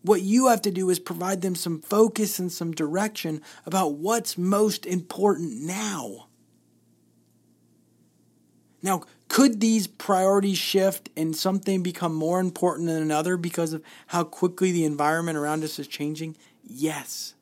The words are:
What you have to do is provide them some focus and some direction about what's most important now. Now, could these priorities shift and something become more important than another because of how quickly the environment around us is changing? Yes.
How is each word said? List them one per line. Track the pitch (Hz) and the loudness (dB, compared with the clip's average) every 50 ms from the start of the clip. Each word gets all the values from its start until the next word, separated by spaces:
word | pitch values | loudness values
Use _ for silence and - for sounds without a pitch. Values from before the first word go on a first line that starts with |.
What | - 180 208 180 | 4 4 4 4
you | 190 190 214 254 262 | 4 4 4 6 6
have | 254 233 196 | 6 4 4
to | - 208 | 2 -2
do | 175 185 190 180 | -2 0 0 0
is | 180 | 0
provide | 170 175 - 175 165 175 190 196 185 | 0 -2 -8 -6 -4 -2 -2 -2 -2
them | 180 190 180 | -2 -2 -2
some | 170 - 175 165 156 | -2 -4 -4 -4 -6
focus | - - 202 208 220 220 220 - 214 202 - - | -4 0 4 4 4 4 4 0 -2 -2 -2 -4
and | 180 180 | -4 -6
some | - - 170 165 | -4 -6 -6 -6
direction | 160 156 156 147 160 185 208 214 214 - - 160 156 151 - - - - _ | -2 -2 -2 -2 0 -2 -2 -2 -4 -6 -6 -6 -6 -8 -10 -16 -20 -18 _
about | 165 175 190 185 151 143 | -2 0 0 0 0 -2
what's | 147 160 202 226 233 - - - | -2 0 0 0 0 0 -4 -4
most | 175 175 190 202 202 214 214 208 - - | -2 0 2 4 4 4 2 0 -4 -4
important | - 180 180 170 - - - 196 208 185 127 170 151 113 117 147 | -4 -4 -4 -4 -6 -4 2 2 2 2 2 -2 -6 -8 -8 -8
now. | 165 185 202 214 208 196 151 123 107 95 - - _ _ _ _ _ _ _ _ _ _ _ _ _ _ _ _ _ _ _ _ _ _ _ _ _ _ _ _ _ _ _ _ _ _ _ _ _ _ _ _ _ _ _ _ _ _ _ _ _ _ _ | -6 -6 -6 -6 -6 -6 -6 -8 -10 -12 -14 -18 _ _ _ _ _ _ _ _ _ _ _ _ _ _ _ _ _ _ _ _ _ _ _ _ _ _ _ _ _ _ _ _ _ _ _ _ _ _ _ _ _ _ _ _ _ _ _ _ _ _ _
Now, | - 190 185 170 - _ _ _ _ | -2 -2 -2 -2 -2 _ _ _ _
could | _ - 226 277 269 226 202 | _ 4 4 4 4 4 2
these | 220 226 226 220 185 | 2 4 4 2 0
priorities | - _ - - - 196 185 190 190 196 202 202 202 190 | -4 _ -10 0 2 2 4 4 4 4 4 2 2 -2
shift | 160 - - - 196 190 196 185 - _ - _ | -2 -2 0 2 2 2 2 0 -2 _ -12 _
and | 151 160 160 156 | -4 -4 -2 -2
something | - - 190 190 196 196 196 196 190 175 | 0 0 0 0 0 0 0 0 0 -2
become | 180 175 - 180 165 160 | -4 -4 -4 -4 -2 -2
more | 156 156 165 175 185 | -2 0 0 0 0
important | 185 180 175 - 180 180 175 170 170 | 0 -2 -2 0 0 0 0 0 -2
than | 165 160 160 | -2 0 0
another | 156 156 151 151 160 180 185 | 0 0 0 0 0 0 -2
because | 175 170 175 - 175 170 156 160 | -2 -2 -4 -2 -2 -2 -2 -4
of | 156 - - - - - | -8 -10 -14 -20 -20 -12
how | - - 175 165 | -4 -2 -2 -2
quickly | 165 - - 190 180 180 - 190 185 | -2 -2 -2 -2 -2 2 2 2 2
the | 175 170 160 | 2 2 0
environment | 151 147 143 147 151 160 165 170 165 160 | 0 0 2 2 2 2 0 -2 -2 -2
around | 151 147 147 156 160 156 | -2 -2 -2 -2 -2 -4
us | 151 151 - | -6 -8 -10
is | 143 - | -10 -12
changing? | - - 147 151 156 151 160 160 156 _ - _ _ _ _ - | -8 -6 -6 -6 -6 -6 -10 -10 -12 _ -20 _ _ _ _ -20
Yes. | 117 127 147 - - 147 - - - - - - - _ | -6 -4 -4 -4 -4 -6 -10 -10 -12 -12 -12 -14 -16 _